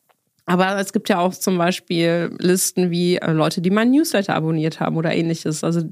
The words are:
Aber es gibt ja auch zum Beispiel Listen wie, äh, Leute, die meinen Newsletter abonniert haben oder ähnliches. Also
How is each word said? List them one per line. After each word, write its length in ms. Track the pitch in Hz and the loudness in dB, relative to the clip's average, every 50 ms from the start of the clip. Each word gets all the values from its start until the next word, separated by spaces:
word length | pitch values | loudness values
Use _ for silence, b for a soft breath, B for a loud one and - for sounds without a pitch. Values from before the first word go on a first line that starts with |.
| _ _ _ _ _ _ _ _ _ - | _ _ _ _ _ _ _ _ _ -2
Aber 280 | 180 180 185 190 202 196 | 0 2 2 2 0 -2
es 140 | 202 - - | -4 -2 -4
gibt 160 | 214 - - | -2 0 0
ja 120 | 208 175 | 0 2
auch 120 | 175 185 180 | 0 0 -2
zum 260 | - - 208 185 175 | -2 -2 0 0 2
Beispiel 760 | 170 175 185 - - - 180 170 165 170 170 170 170 - - - | 2 0 0 -2 -4 -4 -2 0 0 2 0 0 -2 -4 -4 -2
Listen 500 | - 156 180 190 - - - - 180 180 | 0 2 2 2 0 0 0 0 0 0
wie, 280 | 170 175 175 175 180 - | 0 0 2 2 0 0
äh, 120 | - - | 0 0
Leute, 300 | 160 156 156 160 - 190 | 2 2 2 0 0 0
die 100 | 165 185 | 0 2
meinen 220 | 196 208 226 247 262 | 2 2 4 4 4
Newsletter 420 | 294 330 - - 202 196 - - | 4 2 2 0 0 0 0 -2
abonniert 460 | - 156 160 165 160 156 160 160 - | -2 0 0 0 0 0 -2 -2 -4
haben 160 | - 160 160 | -4 -2 -2
oder 180 | 160 165 165 160 | -2 -2 -2 0
ähnliches. 480 | 170 165 165 165 165 - 160 156 - - | -2 -2 -2 -2 -4 -4 -4 -4 -4 -2
Also 200 | 160 170 170 165 160 | -2 -2 -2 -2 -4